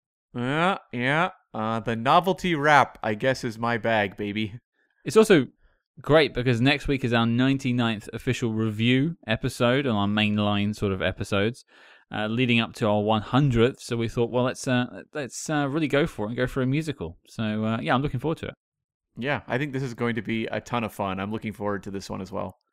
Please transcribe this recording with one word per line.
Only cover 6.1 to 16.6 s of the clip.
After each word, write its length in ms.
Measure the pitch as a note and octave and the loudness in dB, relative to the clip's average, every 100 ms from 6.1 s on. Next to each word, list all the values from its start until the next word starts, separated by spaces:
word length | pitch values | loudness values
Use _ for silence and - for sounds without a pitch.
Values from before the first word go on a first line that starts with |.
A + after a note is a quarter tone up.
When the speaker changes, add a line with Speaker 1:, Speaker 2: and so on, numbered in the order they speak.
| D#3 C#3 B2 | 4 4 2
Speaker 2:
because 260 | B2 A#2 | 0 4
next 260 | C3 C#3+ - | 4 2 0
week 160 | C3+ | -2
is 80 | B2 | 2
our 140 | A#2 A2+ | 2 2
ninety-ninth 800 | A#2 C3+ C3+ C3 A#2+ A#2 G#2 - | 2 2 2 0 0 0 -2 -8
official 400 | A#2 - A#2+ A#2 | -6 -4 -2 -2
review 640 | A2 A2 G#2+ A#2 C3 E3 E3 - | 0 -2 0 2 4 2 -4 -4
episode 600 | A2 C3 - A#2+ C3 C#3 | -4 -4 0 2 2 0
on 80 | G#2+ | 0
our 120 | G2+ | 0
mainline 680 | G#2+ G#2 G#2 G#2 G2+ G2+ G#2 | 2 2 2 0 0 -2 -2
sort 160 | G#2 | -2
of 100 | F#2+ | 0
episodes, 640 | F#2 - G2+ G2+ G#2+ B2 _ - - - _ | -2 -4 -4 0 0 -4 _ -20 -20 -20 _
uh, 140 | G#2+ G#2+ | -6 -4
leading 320 | A#2 B2 A#2 | 0 2 2
up 140 | A2+ | 0
to 140 | - A2 | 0 2
our 140 | G#2+ | 2
one 220 | G#2 A2 | 2 0
hundredth. 560 | - B2+ C#3+ A#2 B2 C#3 | 2 2 4 4 2 2
So 160 | - A#2 | -6 -4
we 100 | A2+ | -2
thought, 220 | - A#2 | -2 0
well, 140 | A#2+ | 0
let's, 240 | B2+ - C#3 | -2 -2 0
uh, 340 | B2 B2 F#2+ - | 0 0 -8 -12
let's, 380 | D3+ B2 - - | -10 -10 -10 -4
uh, 180 | D3+ C#3 | -2 -2
really 200 | D3+ D3 | -2 0
go 180 | C#3+ D#3+ | 2 0
for 200 | - G#2+ | -2 -6
it 40 | |
and 80 | A#2+ | -2
go 80 | B2+ | -2
for 160 | C3+ | 0